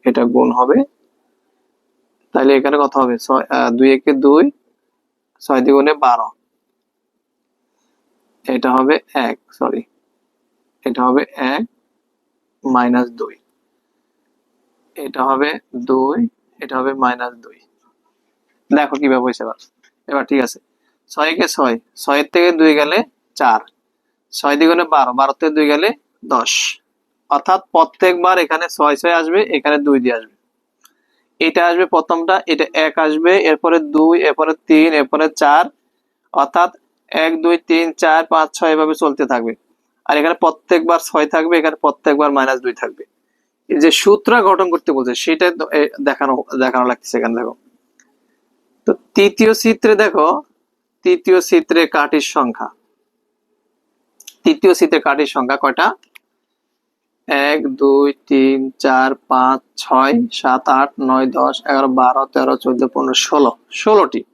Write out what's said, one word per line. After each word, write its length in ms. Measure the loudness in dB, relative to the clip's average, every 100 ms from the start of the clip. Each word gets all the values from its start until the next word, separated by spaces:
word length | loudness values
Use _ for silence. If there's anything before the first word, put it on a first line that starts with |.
এটা 180 | -2 0 0
গুণ 140 | 0 0 0
হবে। 200 | 0 0 -2 _ _ _ _ _ _ _ _ _ _ _ _ _ _
তাহলে 180 | 0 2 2
এখানে 180 | 2 0
কত 100 | 0 0
হবে? 140 | -2 -4
ছয়, 260 | -2 -2 -2 -2
আহ, 120 | -2 2
দুই 100 | 2 4
একে 160 | 0 2
দুই, 200 | 4 4 2 _ _ _ _ _ _ _ _ _
ছয় 180 | -2 0
দ্বিগুণে 280 | 4 4 2 2
বারো, 240 | 0 0 -4 _ _ _ _ _ _ _ _ _ _ _ _ _ _ _ _ _ _ _ _ _ -6
এটা 220 | -2 0 2
হবে 180 | 2 0 _ -4 -4
এক, 80 | -8 _ -8
সরি, 240 | -6 -6 -12 _ _ _ _ _ _ _ _ _ -8
এটা 140 | -2 0
হবে 160 | 0 -4 -8 -6
এক 100 | -6 -8 _ _ _ _ _ _ _ _ _
মাইনাস 440 | -4 -2 0 -2 -4 -8
দুই, 140 | -14 -14 _ _ _ _ _ _ _ _ _ _ _ _ _ _ _ -14
এটা 240 | -12 -4 -2
হবে 200 | 0 -2 -4 _ -12 -2
দুই, 300 | 0 0 -2 -4 _ _ _
এটা 140 | -8 -4
হবে 140 | -4 -2
মাইনাস 300 | -4 -2 -10 -12
দুই। 140 | -20 -20 _ _ _ _ _ _ _ _ _ _ _
দেখো 240 | 0 0 -2
কিভাবে 220 | 0 0
হয়েছে 180 | -2 -6
এবার, 140 | -10 -12 _ _ _ _ -8
এবার 160 | -6 -2
ঠিক 100 | -2 -2
আছে। 120 | -8 _ _ _ _ _
ছয় 180 | -4 -4
একে 160 | -2 -4
ছয়, 280 | -2 -2 -2 _ -12
ছয়ের 240 | -2 -2 0
থেকে 160 | 2 2 4
দুই 120 | 2 4
গেলে 180 | 0 -2 -4 _ _ -2
চার, 240 | 0 0 -4 _ _ _ _ _ _
ছয় 240 | -6 -2 2
দ্বিগুণে 260 | 2 2 2
বারো, 180 | 0 2 2
বারো 120 | 0 0
থেকে 140 | -2 0
দুই 100 | 0
গেলে 160 | 2 -2 -4 _ _ -4
দশ। 180 | -2 -2 -4 -6 -10 _ _ _ _ _
অর্থাৎ 300 | -4 0 -2 0
প্রত্যেকবার 640 | 0 0 _ 0 2 0 0
এখানে 220 | 0 -4 -6 0
ছয় 200 | 0 0
ছয় 140 | 0 0
আসবে, 200 | 0 -2 0 -2
এখানে 200 | 0 0 2
দুই 120 | 0
দিয়ে 120 | 0 -4
আসবে। 160 | -8 _ _ _ _ _ _ _ _ _ _ _
এটা 200 | -2 0 0
আসবে 160 | 0 0
প্রথমটা, 420 | 0 0 -4 0 -2 -2
এটা 140 | -2 -2 -2 -2
এক 80 | 0
আসবে, 340 | -2 0 2 2 2
এরপরে 280 | 0 2 0 0
দুই, 220 | 2 2 2 0
এরপরে 240 | 0 -2 -4 2
তিন, 200 | 4 4 0
এরপরে 260 | -2 -2 -2 0
চার, 240 | 2 2 0 _ _ _ _ _ _
অর্থাৎ 360 | -4 -2 0 -2 _ _ _ _
এক, 200 | -4 -2 0
দুই, 140 | 0 0 0
তিন, 180 | -2 -2 -2
চার, 180 | 0 0 0
পাঁচ, 160 | -2 -2 -2
ছয় 160 | 0
এভাবে 200 | 0 0 -2
চলতে 220 | -4 -2 -2
থাকবে। 200 | -2 -4 -10 _ _ _ _ -4
আর 80 | 0
এখানে 160 | 0 0
প্রত্যেকবার 580 | -2 -2 _ 0 2 -2 0
ছয় 180 | -2 0
থাকবে, 200 | -2 0 0
এখানে 160 | -2 -2
প্রত্যেকবার 460 | -4 0 -2 2 2 0
মাইনাস 220 | 0 -2
দুই 100 | -6 -6
থাকবে। 220 | -10 -12 -20 _ _ _ _ _ -6
এই 80 | 2
যে 60 | 2 2
সূত্র 280 | 2 2 2 2 2
গঠন 180 | 2 0
করতে 180 | -2 -2 -2
বলছে, 160 | -4 -4
সেটা 220 | -4 0 0 -2
তো, 60 | -4 -2
এ, 20 | -2 -2 -4
দেখানো, 240 | -2 -2 -2 -4 -4
দেখানো 200 | -2 0 -2
লাগতেছে 240 | -4 -6 -4
এখানে 160 | -4 -4
দেখো। 140 | -8 -12 _ _ _ _ _ _ _ _ _ _ _ _ -4
তো 40 | -4 _ 2
তৃতীয় 360 | 2 4 0
চিত্রে 380 | 2 0 0 2 2
দেখো, 260 | 2 2 0 -2 -8 _ _ _ _ _
তৃতীয় 340 | 0 0 2 2 4
চিত্রে 300 | 0 2 0 0 0
কাঠির 300 | 0 -2 -2
সংখ্যা, 340 | -2 -2 -4 -12 _ _ _ _ _ _ _ _ _ _ _ _ _ _ _ -20 _
তৃতীয় 280 | -2 2 2
চিত্রে 240 | 2 2 0 0
কাঠির 240 | -2 -2
সংখ্যা 240 | -4 -4 -2
কয়টা? 240 | -2 0 -2 -2 _ _ _ _ _ _ _ _ _ _ _ _ -6
এক, 300 | -2 0 -2 -4
দুই, 340 | 0 2 4 2 -2 _
তিন, 320 | 2 2 0 -4 -4
চার, 320 | 0 0 0 -4 _
পাঁচ, 320 | 0 0 -2 _ -18
ছয়, 380 | -2 0 2 0 -2
সাত, 320 | -4 -2 -2 0
আট, 220 | 0 0 -4
নয়, 260 | -2 0 0
দশ, 280 | -2 -2 -4 -4
এগারো, 220 | -2 0
বারো, 340 | 0 0 0 -4
তেরো, 280 | -2 -2 -2
চোদ্দ, 260 | -4 -2 -2
পনেরো, 280 | -2 -2
ষোলো। 380 | -2 0 0 0 -2 _
ষোলোটি। 500 | -4 2 2 2 -4 -10